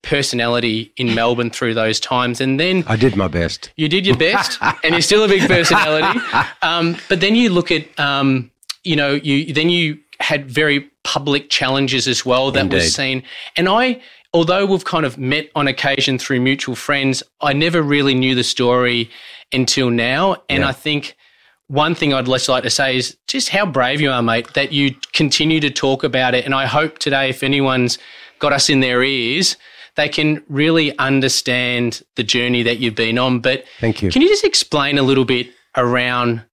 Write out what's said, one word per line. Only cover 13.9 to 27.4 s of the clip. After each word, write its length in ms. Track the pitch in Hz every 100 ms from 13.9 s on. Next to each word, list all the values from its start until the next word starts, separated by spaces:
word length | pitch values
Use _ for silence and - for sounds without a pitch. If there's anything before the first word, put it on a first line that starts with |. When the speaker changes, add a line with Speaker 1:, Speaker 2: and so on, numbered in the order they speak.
| 247 - - _
Speaker 1:
although 320 | 170 165 185 202
we've 180 | 190
kind 200 | - 170
of 140 | 143 120
met 320 | 127 147 151 151
on 100 | 139
occasion 520 | 131 143 139 185 127
through 220 | - 131
mutual 360 | 127 135 - 117
friends, 460 | - 139 135 131 - _
I 120 | 147
never 300 | 143 165 170
really 320 | 147 143 139
knew 200 | 127 131 127
the 80 |
story 680 | 123 - 123 123 123 120 113 - - - -
until 380 | 131 127 - 123
now. 460 | 117 117 135 190 - -
And 120 | 139
Speaker 2:
Yeah. 60 | 139
Speaker 1:
I 40 |
think 440 | 131 156 147 - _ _ _ _ _ _
one 280 | 139 151 165
thing 160 | 151
I'd 120 | 135 123
just 220 | 127 -
like 140 | 127
to 80 | 117
say 260 | - 135 127
is 200 | 123 - -
just 220 | 135 -
how 180 | 190 202
brave 340 | 135 123 147
you 100 | 143
are, 120 | 127
mate, 300 | 117 117 117
that 180 | - 139
you 220 | 143 139 131 -
continue 460 | - 151 - 156 160
to 100 | 147
talk 340 | - 135 135
about 300 | 147 127 127
it. 100 | 123
And 100 | 123
I 120 | 135 131
hope 320 | 147 156 -
today, 300 | 151 135 135
if 120 | 127